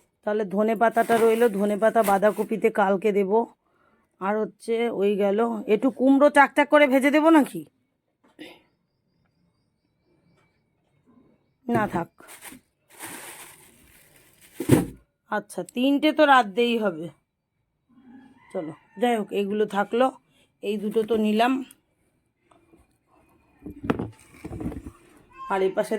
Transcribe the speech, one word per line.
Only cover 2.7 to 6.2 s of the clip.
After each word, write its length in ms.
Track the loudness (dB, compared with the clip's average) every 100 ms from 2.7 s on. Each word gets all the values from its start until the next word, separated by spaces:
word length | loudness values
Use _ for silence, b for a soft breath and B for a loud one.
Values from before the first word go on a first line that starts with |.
কালকে 400 | 2 0 0 0
দেব। 200 | 0 0 0 -2 _ _ _ _ _ _ _
আর 140 | -6 -4
হচ্ছে 360 | -6 -8 -6 -4 -2
ওই 200 | -2 -2 0
গেল, 220 | 0 0 -2 -4 -2
একটু 140 | 0 0
কুমড়ো 380 | 0 2 4